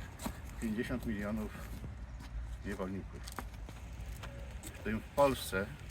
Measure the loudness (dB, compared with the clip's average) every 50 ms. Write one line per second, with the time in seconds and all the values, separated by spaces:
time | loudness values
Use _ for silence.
0 | -6 -6 -6 -4 -4 -2 -2 -2 -6 -6 -4 0 2 2 4 4 4 2 2 0
1 | 2 2 2 2 2 2 2 2 2 0 -2 -4 -6 -6 -4 -4 -4 -6 -4 -6
2 | -6 -6 -6 -8 -6 -4 -2 -2 -2 -2 -4 -4 -2 -4 -2 0 0 0 0 -2
3 | -4 -4 -6 -6 -6 -6 -4 -4 -6 -6 -6 -8 -8 -8 -8 -8 -8 -8 -6 -6
4 | -4 -4 -4 -4 -6 -6 -6 -6 -6 -6 -6 -6 -6 -6 -8 -2 0 2 2 2
5 | 0 0 6 8 10 10 8 6 2 2 4 4 4 2 -2 -6 -6 -6